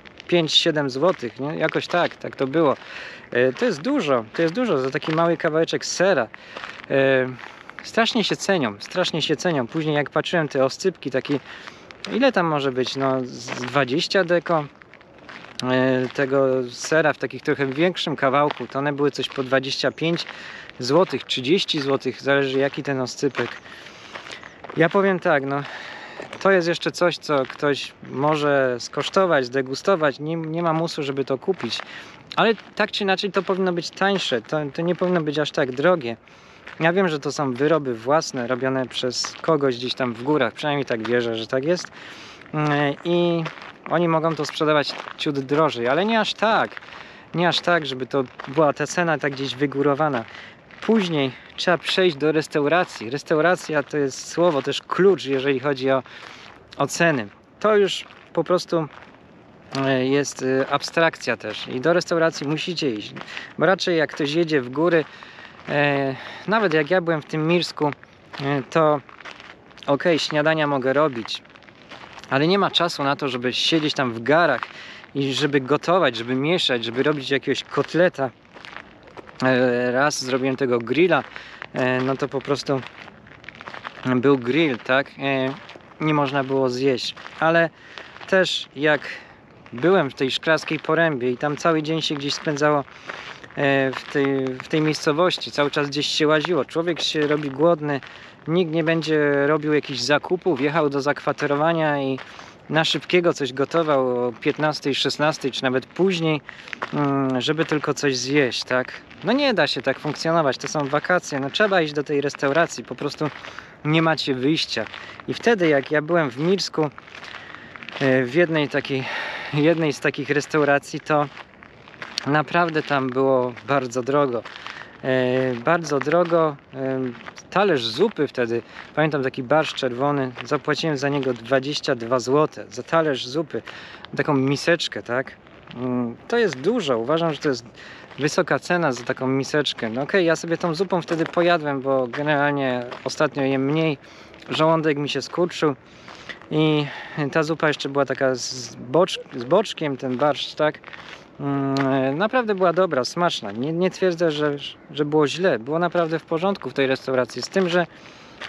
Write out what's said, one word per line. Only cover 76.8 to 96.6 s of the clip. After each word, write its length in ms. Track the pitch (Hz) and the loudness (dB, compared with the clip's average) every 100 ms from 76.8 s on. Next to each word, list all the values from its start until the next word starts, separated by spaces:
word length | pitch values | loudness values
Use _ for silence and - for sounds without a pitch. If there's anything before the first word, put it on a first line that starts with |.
| 113 | -2
żeby 180 | 117 | 0
robić 260 | 139 151 127 | 0 0 0
jakiegoś 340 | 135 - 131 | -2 0 -4
kotleta. 640 | - - 139 160 180 - 131 - - - - - - - - - - - | -2 -2 0 2 2 2 -4 -6 -18 -20 -18 -18 -18 -20 -20 -20 -20 -2
E, 480 | 127 127 127 123 123 | 2 4 4 2 2
raz 340 | 123 147 143 131 | 2 2 0 -2
zrobiłem 300 | 131 131 131 | 0 0 0
tego 240 | 135 120 | 0 0
grilla, 440 | 117 127 180 151 - - - - - | 0 2 4 4 0 -10 -18 -16 -10
e, 280 | - 127 127 | -2 0 2
no 160 | 127 135 | 0 -2
to 100 | 139 | -2
po 140 | 139 | -4
prostu 400 | 131 139 - 135 127 - - - - - - - - - - - 131 127 | -2 -2 0 -2 -4 -14 -20 -20 -20 -20 -20 -18 -16 -14 -14 -6 0 2
był 220 | 127 139 | 4 4
grill, 400 | 120 139 165 120 | 2 0 2 0
tak? 340 | - 131 139 - | 0 0 0 -4
E, 340 | 139 135 131 135 - - - - | -2 0 -2 -4 -12 -20 -20 -4
nie 120 | 156 | 0
można 300 | 151 143 139 | 2 2 0
było 260 | 131 135 131 | 0 0 0
zjeść, 460 | 123 135 123 - - - - | 2 0 0 -2 -10 -14 -2
ale 300 | 156 165 165 - - - - - - | 2 4 2 -2 -18 -18 -18 -18 0
też 420 | 190 180 - - 131 | 2 2 0 -6 -2
jak 260 | 151 147 - - - - - - - | 2 2 -2 -12 -16 -20 -20 -20 -16
byłem 360 | 120 156 190 139 | 0 4 4 2
w 40 | |
tej 180 | - 135 | 0 -2
Szklarskiej 480 | - - 156 - 156 | 0 2 2 0 -4
Porębie 520 | - 156 165 143 123 | 0 2 2 2 -2
i 60 | 123 | 0
tam 200 | 147 147 | -2 0
cały 260 | 175 160 | 2 2
dzień 180 | 151 160 | 0 -2
się 140 | - 147 | -2 -2
gdzieś 180 | 143 | -4
spędzało, 460 | - - 143 151 147 | -4 -2 2 2 2
e, 40 | 135 - - - - - - - 139 139 135 | 0 -10 -14 -12 -14 -16 -12 -2 2 4 2
w 120 | 123 - | -2 -4
tej, 320 | 151 139 135 131 | 0 0 0 -2
w 220 | 127 - | -6 -2
tej 140 | 160 | 0
miejscowości, 720 | 156 151 - 151 180 - - | 2 2 0 2 2 0 -4
cały 200 | 127 143 | -2 0
czas 180 | 156 143 | 0 -2
gdzieś 180 | 139 139 | -2 -2
się 200 | - 151 | 2 4
łaziło, 380 | 156 151 170 | 4 2 0